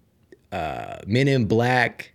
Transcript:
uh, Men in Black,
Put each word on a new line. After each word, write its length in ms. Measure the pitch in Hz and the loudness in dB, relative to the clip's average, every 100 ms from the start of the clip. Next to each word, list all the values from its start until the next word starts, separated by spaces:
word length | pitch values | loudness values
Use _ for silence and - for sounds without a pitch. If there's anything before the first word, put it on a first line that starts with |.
| _ _ _ - _ | _ _ _ -20 _
uh, 460 | 95 80 64 50 - - | -8 -6 -8 -10 -12 -2
Men 220 | 117 139 | 0 2
in 160 | 135 | 2
Black, 680 | 104 110 120 127 117 - - | 2 2 4 2 2 -2 -16